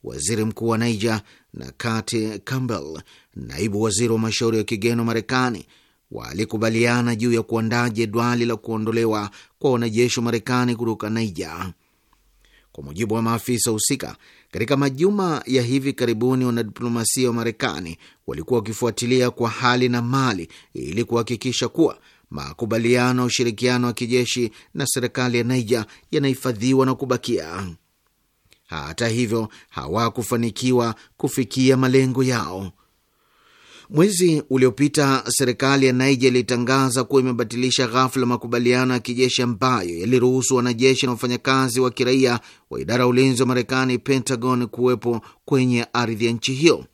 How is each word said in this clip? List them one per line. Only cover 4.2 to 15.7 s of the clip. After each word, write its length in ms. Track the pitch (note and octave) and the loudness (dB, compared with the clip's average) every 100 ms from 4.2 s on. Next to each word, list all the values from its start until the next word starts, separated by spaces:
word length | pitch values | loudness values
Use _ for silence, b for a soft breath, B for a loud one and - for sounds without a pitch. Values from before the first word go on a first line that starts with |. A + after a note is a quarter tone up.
| A2+ A2 A#2 A2+ | 0 0 0 0
ya 60 | |
kigeni 360 | G#2 A2+ A#2 A#2 | -2 -2 0 0
wa 60 | A#2 | 0
Marekani, 600 | A2+ - C3 B2+ G#2 - b b b _ | -2 -2 -2 -2 -4 -12 b b b _
walikubaliana 1040 | - A#1 F2 G#2+ A2 A2+ A2+ A#2+ A#2+ A#2+ A2+ | -14 -10 -6 -4 0 0 2 2 2 0 0
juu 180 | A#2+ | 0
ya 80 | A#2 | 0
kuandaa 460 | A2 A2+ A2 A#2+ A#2+ | 0 -2 0 0 0
jedwali 560 | G#2+ A2+ A2 A#2+ A#2+ A#2 | -2 -2 0 0 0 0
la 100 | A2+ | -2
kuondolewa 760 | - A2 A2 A2+ A2+ G#2+ G#2 B B _ | -4 -4 -2 0 0 0 -4 B B _
kwa 120 | C#3+ | 0
wanajeshi 480 | B2 A#2 A2 B2 B2 | 2 0 2 2 0
wa 40 | |
Marekani 520 | A#2 A#2 A#2+ B2 B2 A2+ | -2 -2 -2 0 0 0
kutoka 340 | A#2 G#2+ G#2+ | -2 -4 -4
Niger. 640 | A2+ A2 E2+ F2 E2 F#2 - _ _ _ _ _ _ b b b | -2 -4 -6 -10 -8 -12 -12 _ _ _ _ _ _ b b b
Kwa 120 | - | -18
mujibu 300 | C#2+ D#2+ A2 A2+ | -14 -6 -2 -2
wa 60 | |
maafisa 500 | A2+ A#2 - A#2+ - | 0 -2 -2 -2 0
husika, 440 | G#2+ - C#3 B1 - b b b | 0 -2 -4 -6 -14 b b b
katika 260 | - A#2 C#3 | -8 -2 0
majuma 680 | C#3 C3 F#3 G#3 F#3 D3 - | 0 2 0 2 -2 -4 0
ya 160 | C3 | 0
hivi 320 | A#2+ | 2